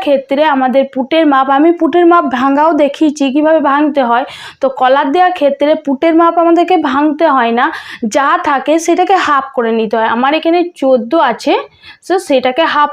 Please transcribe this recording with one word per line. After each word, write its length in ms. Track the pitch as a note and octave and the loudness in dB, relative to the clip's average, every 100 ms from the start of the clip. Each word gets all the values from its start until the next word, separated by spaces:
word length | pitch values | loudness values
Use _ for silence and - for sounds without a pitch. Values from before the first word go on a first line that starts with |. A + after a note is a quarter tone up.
ক্ষেত্রে 380 | F#4 C4+ - C#4 D#4 | 0 -2 0 0 0
আমাদের 280 | C#4 C4 C4+ C4+ | 0 0 0 -2
পুটের 300 | C4 B3+ D#4+ D#4 | -4 -2 2 2
মাপ, 140 | C4+ C4+ C#4 | 2 2 2
আমি 120 | D#4+ E4+ | 2 2
পুটের 260 | D#4+ F4 E4+ | 0 2 4
মাপ 180 | F4 D4+ A#3+ | 4 2 -2
ভাঙাও 320 | C4+ C#4 D#4 D4+ | 0 0 0 2
দেখিয়েছি 420 | C#4+ C#4+ D#4 D4+ C#4 | 0 0 -2 0 -2
কিভাবে 280 | C4+ D4+ D#4+ C#4+ | 0 0 2 2
ভাঙতে 320 | C#4 D4+ C#4+ A#3+ | 0 0 0 0
হয়। 140 | A#3 C#4+ - - - | 0 -4 -12 -18 -6
তো 60 | C4+ - | -4 0
কলার 260 | B3+ C#4 D4 | 2 2 2
দেওয়া 160 | E4+ F4+ F4+ | 2 0 2
ক্ষেত্রে 320 | C#4+ C#4 D4 D#4 D4+ | -2 0 0 0 -2
পুটের 280 | C4 E4 D#4+ | -2 2 2
মাপ 140 | E4+ E4+ | 2 2
আমাদেরকে 340 | E4+ E4+ E4+ F4+ D4+ | 2 2 2 0 0
ভাঙতে 360 | C4+ D4+ D4+ E4 C4+ | 0 -2 0 0 0
হয় 160 | A#3 A#3 | 0 0
না, 80 | D4 - - - A3 | -2 -4 -14 -10 -4
যা 140 | D4+ C#4 E4+ | -2 0 0
থাকে 300 | E4+ C4+ C4 D#4+ E4 | -2 -2 0 -2 0
সেটাকে 300 | E4+ F4+ F#4 - | 0 2 0 2
হাফ 200 | C4 C#4 - | -2 -2 -4
করে 140 | A3+ A3+ | -2 -2
নিতে 160 | A3 A#3 | -2 -2
হয়। 100 | A3+ A3+ | -2 0
আমার 160 | C4+ D#4 | 0 0
এখানে 200 | E4 F4 F4 - | 0 0 -2 -2
চোদ্দ 320 | C4+ B3+ A3+ E4 C4+ | 0 0 0 0 0
আছে, 220 | A3+ - G#4 C#5 _ - - - | -2 -2 -2 -4 _ -20 -16 -4
তো 80 | F4+ F#4 | -4 0
সেটাকে 360 | C4 B3+ B3+ D#4 | 0 0 -2 -2
হাফ 160 | D4 D4 | 0 -2